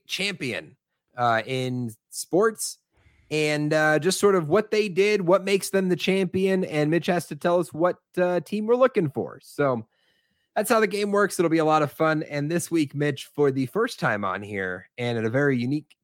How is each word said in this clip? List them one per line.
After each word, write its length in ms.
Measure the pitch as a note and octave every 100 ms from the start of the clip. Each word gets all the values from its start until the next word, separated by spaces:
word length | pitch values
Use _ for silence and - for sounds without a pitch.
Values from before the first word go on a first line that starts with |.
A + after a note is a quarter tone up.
| -
champion, 680 | - G3 F#3 C#3+ F#2+ D#2 _ _ _ _ -
uh, 240 | A#2+ A2+ A2+
in 460 | C3 B2+ B2+ B2 A2 _
sports, 680 | - - D#3+ A3 G#3+ - - _ _ _ _ _
and, 420 | D3+ D3+ D3+ D3+
uh, 260 | D#3 D#3 D#3
just 200 | D3+ F#3+
sort 160 | G3+ F#3+
of 140 | D3+
what 220 | F#3 G#3+
they 180 | G#3+ G#3
did, 320 | E3+ G3+ G#3+
what 220 | F3 F#3+
makes 260 | F#3 G3 -
them 200 | G3 F#3+
the 60 | F3
champion, 680 | - F#3+ F#3 F#3+ F#3+ F#3+ F#3
and 240 | D3+ D3+
Mitch 180 | E3+ E3+
has 200 | F3 -
to 80 | D3
tell 240 | F3 F3
us 140 | F3
what, 240 | D3+ F3 E3+ _ -
uh, 220 | F3+ F3+
team 240 | E3+ G#3 G#3+
we're 100 | B3
looking 340 | B3+ - D#3+
for. 300 | B2+ D#2+ -
So 440 | - - C#3+ A#2+ A2 _ _ _ _ _ _ -
that's 140 | G#3
how 100 | A3+
the 80 | A3
game 240 | G3+ G#3
works. 280 | G3+ G#3 -
It'll 100 | E3
be 100 | D#3+
a 60 | D#3
lot 180 | D#3
of 80 | D3
fun. 320 | - D#3+ D#3
And 260 | D#3 D3 D3
this 200 | E3+ -
week, 240 | E3 C#3+ C#3+
Mitch, 340 | D3 C#3 - -
for 160 | D3
the 160 | C3+ B2+
first 320 | F#3+ A3+ -
time 260 | D3 G#2+ G2
on 160 | F#2
here, 480 | G2+ G#2 F#2+ F#2 - -
and 200 | A#2+ A#2
in 80 | A2
a 40 |
very 280 | B2 C#3+ C3
unique 380 | A#2+ D3 C#3+ _